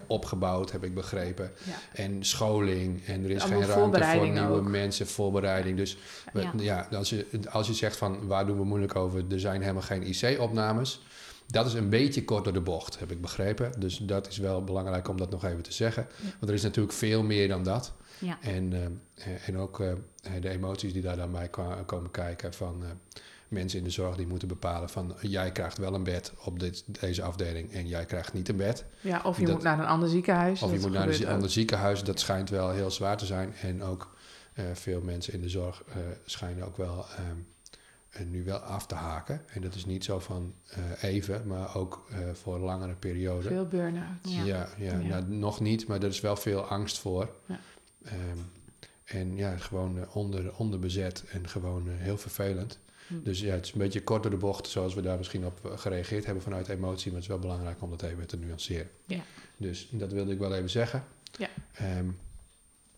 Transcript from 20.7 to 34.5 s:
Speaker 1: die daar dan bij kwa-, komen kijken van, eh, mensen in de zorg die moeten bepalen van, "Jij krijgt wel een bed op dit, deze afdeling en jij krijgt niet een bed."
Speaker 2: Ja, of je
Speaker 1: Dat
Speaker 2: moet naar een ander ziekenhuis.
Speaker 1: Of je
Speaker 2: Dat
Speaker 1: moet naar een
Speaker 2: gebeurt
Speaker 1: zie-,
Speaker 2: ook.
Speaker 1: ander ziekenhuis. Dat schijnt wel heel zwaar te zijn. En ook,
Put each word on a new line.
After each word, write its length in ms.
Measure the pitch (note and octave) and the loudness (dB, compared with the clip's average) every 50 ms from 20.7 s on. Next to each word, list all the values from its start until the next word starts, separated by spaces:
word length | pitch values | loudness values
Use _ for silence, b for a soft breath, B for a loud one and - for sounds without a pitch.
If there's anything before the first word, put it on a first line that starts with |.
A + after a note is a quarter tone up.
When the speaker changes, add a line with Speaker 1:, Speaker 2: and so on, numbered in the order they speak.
| G2 G2 - G2 F2 | -2 -2 -2 -2 -2
Speaker 1:
die 80 | F#2 | 0
daar 140 | F2+ F2+ F2 F2 | 0 0 0 -2
dan 140 | F2 F2 | -2 -2
bij 160 | F2+ F2 F2 F2 | -2 -2 -4 -4
kwa-, 360 | - - F2+ F2 F2+ F#2+ F#2 | -4 -4 -4 -4 -4 -4 -4
komen 260 | - - F2+ F2+ F2 | -4 -4 -4 -4 -4
kijken 420 | - - F2 E2+ E2+ - - F2+ - | -4 -4 -4 -4 -4 -4 -6 -8 -6
van, 300 | - G2+ F2 F2 F2+ F2 | -4 -4 -4 -4 -4 -6
eh, 60 | E2+ F2 F#2 - - B B B B B B B B | -8 -8 -10 -14 -16 B B B B B B B B
mensen 300 | G#2+ F#2+ F#2 F#2 F#2 F#2+ | -4 -2 -2 -2 -2 -2
in 60 | F2+ | -2
de 60 | F2+ | -2
zorg 260 | F2 - F#2 F2+ F2+ | 0 0 0 0 0
die 120 | F#2 F2+ F2 | -2 -2 -2
moeten 200 | F2+ F2 - F2 | -2 -2 -2 -2
bepalen 420 | - - - F2 E2+ E2+ F2 E2+ | -4 -2 -2 -2 -2 -2 -4 -4
van, 260 | - G2 F2+ F2 F#2 - | -4 -4 -4 -4 -4 -4
"Jij 300 | - G2+ G2 F#2+ F#2 F2+ | -4 -2 0 0 0 0
krijgt 260 | F2+ - F2+ E2 - - | 0 0 -2 -2 -2 -2
wel 160 | F#2+ F#2+ F#2+ | -2 0 0
een 100 | F#2+ F#2 | 0 0
bed 300 | F2+ F2 F2 - - - - - | 0 0 0 -2 -6 -12 -8 -6
op 140 | F2+ F2 F2 | -6 -2 -2
dit, 240 | F2+ F2 F2+ - - - G2 - | -2 -2 -2 -4 -8 -10 -6 -4
deze 220 | - F2+ F2 F#2 F2+ | -2 0 0 0 -2
afdeling 500 | E2+ E2+ F2+ F#2 E2+ E2+ E2 E2 - - | -2 -2 -2 -2 -2 -2 -4 -6 -6 -4
en 140 | F#2+ F2 E2+ | -4 -4 -2
jij 180 | F2 E2+ E2 | -2 -2 -2
krijgt 280 | - - F2 E2 - - | -2 -4 -4 -4 -4 -4
niet 160 | F#2+ F2+ - | -2 -2 0
een 60 | G#2+ F#2+ | 0 2
bed." 280 | G2 G#2 B2 - - - - - | 2 2 0 0 -4 -10 -14 -6
Speaker 2:
Ja, 200 | - F#3+ F3 E3+ - | -4 -2 -2 0 2
of 160 | F#3 F3 - | 0 2 4
je 60 | F3+ | 4
Speaker 1:
Dat 80 | E3 E3 | 4 4
Speaker 2:
moet 80 | D#3+ D#3+ | 4 4
naar 160 | E3 D#3 D#3 | 4 4 4
een 60 | D#3 | 4
ander 240 | - D#3+ E3 E3+ E3 | 4 4 4 6 6
ziekenhuis. 520 | E3 F3+ F3 - F#3 F3 F3 F3+ F#3+ F#3 | 4 4 6 6 6 6 6 4 4 4
Speaker 1:
Of 80 | - F#2+ | 2 2
je 60 | F2+ | 4
Speaker 2:
Dat 80 | F#2+ G2 | 4 2
Speaker 1:
moet 60 | G2 F#2+ | 2 4
naar 20 | |
een 60 | F#2+ | 4
Speaker 2:
gebeurt 160 | G2 F#2+ F#2 F#2+ | 4 4 4 4
Speaker 1:
zie-, 100 | A#2 - | 2 2
Speaker 2:
ook. 60 | G#2 | 4
Speaker 1:
ander 160 | G2 G2 F#2 | 2 2 4
ziekenhuis. 540 | - A2 A2 A2 G#2+ G2 G2+ G2+ G2+ G2 G2 | 4 4 4 4 4 4 4 2 2 2 0
Dat 160 | G2 F#2 - | 0 0 0
schijnt 300 | - - G2 F#2+ G2 G2 | 2 2 2 0 0 0
wel 200 | G2+ F#2+ F#2 F#2 | 0 0 2 2
heel 200 | F#2 G2+ G2 F#2+ | 2 0 0 0
zwaar 260 | F#2 - G2 G2 G#2 G#2 | 0 0 0 0 0 0
te 80 | G#2+ | 0
zijn. 280 | F#2+ G2 F#2 F#2+ G2 G#2+ - | -2 0 -2 -2 -4 -4 -4
En 220 | - F#2 F2+ F#2 G2 | -4 -4 -2 -2 -2
ook, 320 | F#2+ F#2 F#2 - - B B B B B B B B | -4 -4 -4 -6 -12 B B B B B B B B